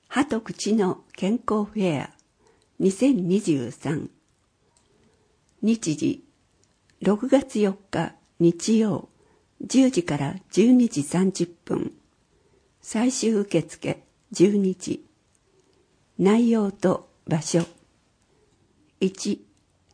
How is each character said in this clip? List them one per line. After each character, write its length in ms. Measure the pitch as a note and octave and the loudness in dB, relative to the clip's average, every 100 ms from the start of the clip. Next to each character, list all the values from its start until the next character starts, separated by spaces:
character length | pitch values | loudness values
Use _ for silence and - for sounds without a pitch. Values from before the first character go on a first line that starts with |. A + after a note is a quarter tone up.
| _ | _
歯 180 | B3+ D4 | -4 -2
と 140 | A3 | -4
口 320 | - - G3+ | -6 -6 -2
の 300 | A3 F#3 - _ | 0 0 -2 _
健 200 | - F#3 | -6 -4
康 320 | A#3+ - G#3+ G#3 | -2 -2 -4 -2
フ 140 | G#3+ | -2
ェ 240 | F#3 C#3+ | -2 -2
ア 60 | - _ _ _ _ _ _ - | -6 _ _ _ _ _ _ -2
二 120 | F#3+ | 0
千 360 | F#3+ C4+ G#3+ F3 | 2 2 2 0
二 140 | G3+ | 0
十 300 | G3 C#3 A#2 | 0 -2 -2
三。 380 | - C3+ D3+ - _ _ _ _ _ _ _ _ _ _ _ _ _ _ _ | -8 -6 -6 -8 _ _ _ _ _ _ _ _ _ _ _ _ _ _ _
日 360 | G#3 A3+ E3+ D3 | -2 0 -2 -2
時、 260 | - - - _ _ _ _ _ _ _ | -4 -4 -10 _ _ _ _ _ _ _
六 260 | F#3 G#3 C4 | -2 -2 2
月 320 | C4+ C4 G#3+ | 0 0 -2
四 140 | G3+ | -2
日 420 | F#3+ _ E3+ E3 - _ - | -2 _ -6 -6 -10 _ 0
日 400 | E3+ E3+ - A3 | 2 2 2 2
曜、 300 | G#3+ D3+ - _ _ _ _ - | 2 -2 -8 _ _ _ _ -18
十 280 | - B3+ B3+ | 0 2 4
時 140 | G#3+ | 2
か 140 | E3 D3 | -2 -4
ら 180 | C#3+ F#3+ - | -4 -8 -4
十 200 | - A#3 | 2 6
二 160 | B3+ A#3 | 6 4
時 160 | C#3+ | 0
三 280 | C#3+ F3 F#3+ | -2 0 0
十 160 | - E3+ | 0 -6
分。 460 | - - - - - _ _ _ _ _ _ _ _ | -6 -8 -6 -6 -10 _ _ _ _ _ _ _ _
最 300 | - G#3+ B3 | -8 -2 -2
終 220 | - A3+ | 0 0
受 280 | G#3+ G3+ E3 | 0 0 -2
付、 420 | D#3 - - - _ _ _ | -2 -6 -8 -8 _ _ _
十 240 | - G3 G3+ | 2 4 4
二 180 | F#3+ F3+ | 0 -2
時。 300 | - - - _ _ _ _ _ _ _ _ _ _ - | -6 -10 -12 _ _ _ _ _ _ _ _ _ _ -2
内 320 | F#3 A3+ A#3 | 2 4 4
容 220 | A3+ G3+ | 2 0
と 380 | G3 F3+ - - _ - | 0 0 0 -6 _ -4
場 140 | D#3+ | -4
所。 240 | - E3+ E3+ - _ _ _ _ _ _ _ _ _ _ _ _ | 0 -2 -2 -8 _ _ _ _ _ _ _ _ _ _ _ _
一、 440 | F#3+ - G#3 - - _ _ _ _ | -4 -4 -6 -6 -10 _ _ _ _